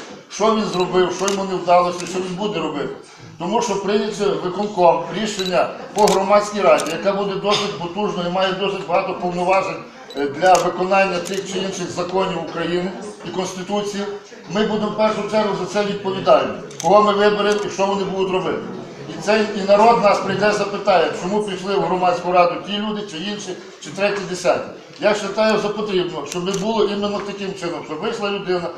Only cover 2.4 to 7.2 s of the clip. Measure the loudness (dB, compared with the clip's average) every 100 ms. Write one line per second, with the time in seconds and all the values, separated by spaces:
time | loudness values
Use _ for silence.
2.4 | -4 -2 -4 -4 -6 -8 -16 -20 -20 -8
3.4 | -2 0 0 -2 0 0 0 0 0 0
4.4 | -4 -4 -4 4 4 4 -2 -4 -4 -2
5.4 | 0 0 0 -4 -6 4 4 4 4 4
6.4 | 4 2 4 4 2 -2 -2 0